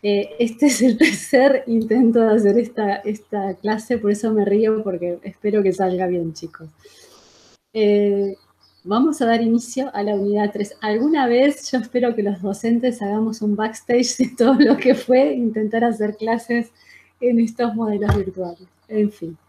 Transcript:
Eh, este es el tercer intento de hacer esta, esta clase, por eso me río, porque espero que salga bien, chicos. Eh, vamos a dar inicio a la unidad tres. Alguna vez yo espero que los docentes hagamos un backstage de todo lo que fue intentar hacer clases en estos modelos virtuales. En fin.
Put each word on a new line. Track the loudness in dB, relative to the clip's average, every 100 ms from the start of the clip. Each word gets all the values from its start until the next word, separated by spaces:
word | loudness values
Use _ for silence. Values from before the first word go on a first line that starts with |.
Eh, | 0 -2 -2 -2
este | -4 2 2
es | 4
el | 2 4
tercer | 2 2 0 4 4 4 0
intento | -2 2 4 4 4
de | 4 4
hacer | 4 2
esta, | 0 -4 -4 -4
esta | -6 -8 _ -6 -6
clase, | -6 -4 -6 -4 -2
por | 0
eso | 0 0
me | 0
río, | 2 2 2 0
porque | -4 -4 -6 -6
espero | -12 -6 -2 2
que | 0
salga | 0 0 0 -2
bien, | -2 -4
chicos. | -8 -16 -16 -20 _ -20 _ -20 -20 _ _ _ _ _
Eh, | 0 2 4 2 0 -2 -6 _ _ _ _
vamos | -4 0 0 0
a | 0
dar | 2
inicio | 2 0 -2 -6 -6
a | -4
la | -2
unidad | -2 0 0 -2
tres. | -4 -8 -6
Alguna | -4 0 0 0 2
vez | 4 2 0 -6
yo | -6
espero | -4 -2 -2
que | 0
los | -4 -4
docentes | -6 -4 -2 0 0 -4
hagamos | -4 -2 -4 -4
un | -4 -2
backstage | -4 -6 -2 0 0 -2
de | -4 2
todo | 2
lo | 4 4 4
que | 2
fue | 0 2 2 2
intentar | 0 -4 -2 -2 0
hacer | 0 0 -4 -4
clases | -4 -4 -2 -4 -4 _ _ -20 _ _
en | 0 2
estos | 0 0 -4
modelos | -2 -2 -2 0 0
virtuales. | -2 -6 -10 -10 -20 _ _
En | -2 -2
fin. | -4 -14 -14